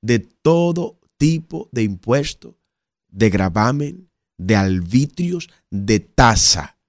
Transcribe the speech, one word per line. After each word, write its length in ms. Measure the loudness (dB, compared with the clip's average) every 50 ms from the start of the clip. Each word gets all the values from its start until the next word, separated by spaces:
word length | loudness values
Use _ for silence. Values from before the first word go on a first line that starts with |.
| 0
de 180 | 0 -2 -2
todo 800 | -2 _ _ _ _ 2 2 2 2 0 -2 -4 -6 -8 -10 _ _ _ _
tipo 520 | _ 0 0 0 0 -6 _ -12 -14 -12 _ -4
de 100 | -4 -4
impuesto, 760 | -4 -4 -6 _ -2 0 0 0 -4 -10 _ -20 -20 _ _ _ _ _ _ _ _ _ _ _ _
de 200 | -2 2 2 2
gravamen, 800 | 2 2 0 0 0 0 0 0 0 -2 -6 -8 -10 -16 -20 _ _ _ _ _ _ _
de 180 | -2 0 2
arbitrios, 960 | 2 2 2 0 -2 -4 0 0 0 0 0 _ -6 -6 -4 -4 -6 -8 -12 _ _ _ _
de 300 | -10 -8 -2 0 0 0
tasa. 760 | 0 _ _ 4 4 4 4 4 2 2 0 0 -4 -12 _ _ _